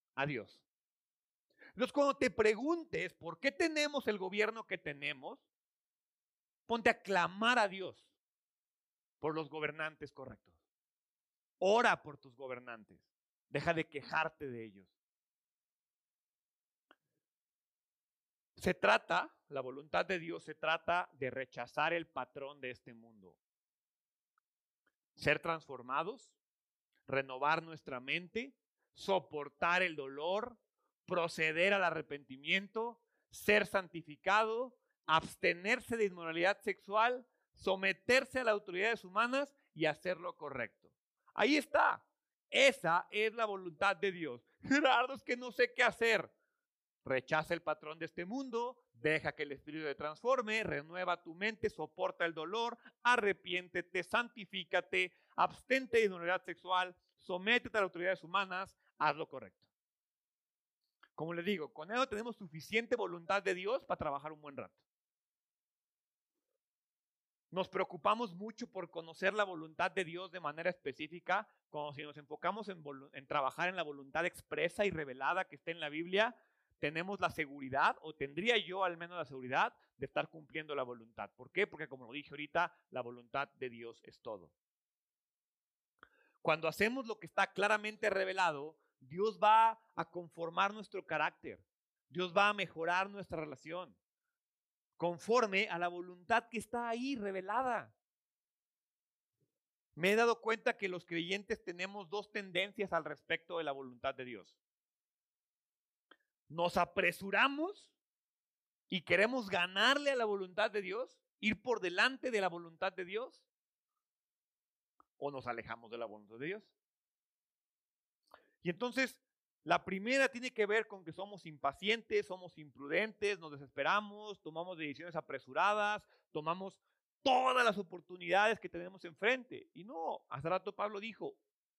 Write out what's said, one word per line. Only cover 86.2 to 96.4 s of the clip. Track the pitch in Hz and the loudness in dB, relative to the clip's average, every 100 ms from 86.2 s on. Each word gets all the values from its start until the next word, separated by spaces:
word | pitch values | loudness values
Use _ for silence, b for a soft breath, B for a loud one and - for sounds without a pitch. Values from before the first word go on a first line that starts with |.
| b b | b b
Cuando | 160 156 160 | 0 2 2
hacemos | - - 262 | 2 2 0
lo | 226 208 | -6 -8
que | 165 | -2
está | - 190 | 0 2
claramente | - 202 214 214 214 214 | 2 4 4 0 -2 2
revelado, | 190 190 190 175 143 151 - _ _ | 2 2 2 0 0 -6 -14 _ _
Dios | 131 170 220 175 | -8 -2 0 4
va | 208 220 226 220 _ | 6 8 6 2 _
a | - 160 | -8 -8
conformar | 175 170 - 165 170 196 | -8 -10 -8 -4 0 0
nuestro | 185 190 190 | 0 -10 -10
carácter. | - 156 165 - 139 92 _ _ _ _ _ | -4 0 0 -2 -12 -14 _ _ _ _ _
Dios | 135 180 | -4 0
va | 180 208 | 4 4
a | |
mejorar | 202 180 160 165 180 196 | 4 -4 -4 0 0 0
nuestra | 202 175 160 | -6 -8 -6
relación | 151 131 151 175 160 92 _ _ _ _ _ _ _ _ _ - | -6 -10 -10 -10 -12 _ _ _ _ _ _ _ _ _ _ -4
conforme | 170 170 - 247 214 190 214 | -2 -2 4 4 4 2 0
a | 170 | 0
la | 175 | -2
voluntad | 175 180 180 175 233 | -4 -10 -10 0 2